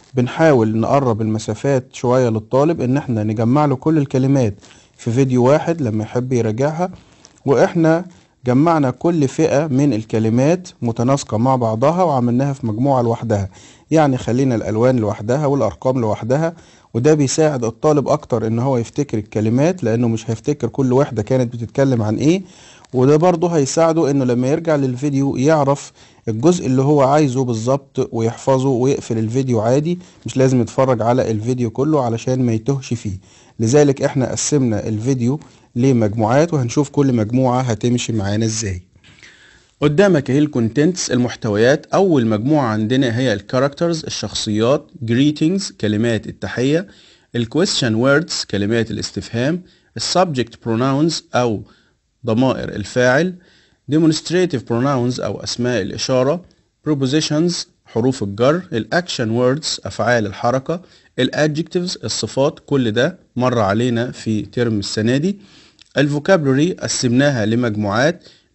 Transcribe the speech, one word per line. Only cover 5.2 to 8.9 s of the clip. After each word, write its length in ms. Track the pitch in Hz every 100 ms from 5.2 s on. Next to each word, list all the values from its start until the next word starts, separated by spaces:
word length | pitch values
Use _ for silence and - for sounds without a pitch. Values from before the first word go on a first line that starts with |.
| 139 123
واحد 380 | 120 151 151 170
لما 220 | 123 107
يحب 280 | 107 123 127
يراجعها، 580 | 127 113 110 139 156 180 180 - _ - _ -
وإحنا 580 | 139 190 170 160 165 180 - _ _ 123
جمعنا 440 | 123 165 165 135